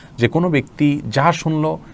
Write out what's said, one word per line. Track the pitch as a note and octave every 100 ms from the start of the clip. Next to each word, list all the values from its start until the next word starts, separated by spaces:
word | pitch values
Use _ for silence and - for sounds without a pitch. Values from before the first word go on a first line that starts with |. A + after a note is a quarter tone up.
| - -
যে | A#2
কোনো | D#3+ F3
ব্যক্তি | D3 B2+ - D3 C#3+ -
যা | A#2+ D3+
শুনলো | E3 D#3+ D#3 D#3 D#3+ -